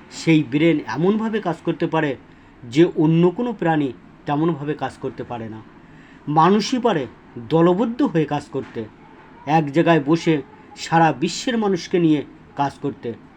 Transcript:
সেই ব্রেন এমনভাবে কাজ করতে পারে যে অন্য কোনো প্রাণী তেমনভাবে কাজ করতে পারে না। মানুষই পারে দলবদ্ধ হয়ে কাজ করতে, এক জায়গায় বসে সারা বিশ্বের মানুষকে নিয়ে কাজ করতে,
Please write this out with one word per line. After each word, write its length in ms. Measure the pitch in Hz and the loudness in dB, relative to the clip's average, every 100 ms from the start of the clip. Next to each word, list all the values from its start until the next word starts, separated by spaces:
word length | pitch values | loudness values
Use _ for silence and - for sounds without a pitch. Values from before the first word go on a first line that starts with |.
| - | -20
সেই 320 | - - 156 | -6 2 2
ব্রেন 360 | 131 143 165 156 131 | 2 0 2 2 -2
এমনভাবে 540 | 120 175 214 220 214 | -2 0 0 -2 -4
কাজ 160 | 185 151 - | -4 -6 -6
করতে 220 | 160 165 | -4 -2
পারে 300 | 160 151 127 - - - - 120 | -2 -2 -4 -12 -20 -20 -20 -4
যে 140 | 123 165 | 2 2
অন্য 460 | - 156 165 175 | 4 2 4 4
কোনো 220 | 175 240 | 2 -4
প্রাণী 400 | 220 170 156 143 117 - - - | -2 0 0 -2 -6 -16 -14 -6
তেমনভাবে 480 | 143 160 151 147 147 | -2 0 -2 -6 -6
কাজ 180 | 131 - | -8 -8
করতে 280 | 135 117 120 | -10 -10 -10
পারে 240 | 120 113 | -10 -10
না। 140 | 110 - - - - - - - | -14 -18 -20 -20 -20 -20 -14 -2
মানুষই 500 | 151 165 208 190 254 | 2 4 4 2 -2
পারে 280 | 233 175 120 - - - | 0 0 -4 -10 -20 -16
দলবদ্ধ 640 | 113 160 170 180 240 233 | -2 2 4 4 0 0
হয়ে 220 | 277 160 151 | -2 0 -2
কাজ 200 | 147 - | -4 -6
করতে, 400 | 135 117 117 110 - - - - - - | -8 -8 -10 -12 -14 -20 -20 -20 -12 -2
এক 260 | 160 147 | 0 2
জায়গায় 300 | 139 165 160 139 | 2 4 4 2
বসে 360 | 165 165 151 - - - - | 0 0 -2 -4 -18 -20 -16
সারা 360 | - 165 160 | -2 4 4
বিশ্বের 460 | 127 180 - - 233 | 2 -4 -4 -4 -2
মানুষকে 400 | 208 185 - 180 | 0 -2 -2 0
নিয়ে 260 | 165 151 - - - - | 2 2 -2 -14 -12 -6
কাজ 160 | 139 | -4
করতে, 420 | - 143 123 120 104 - | -4 -10 -8 -10 -12 -14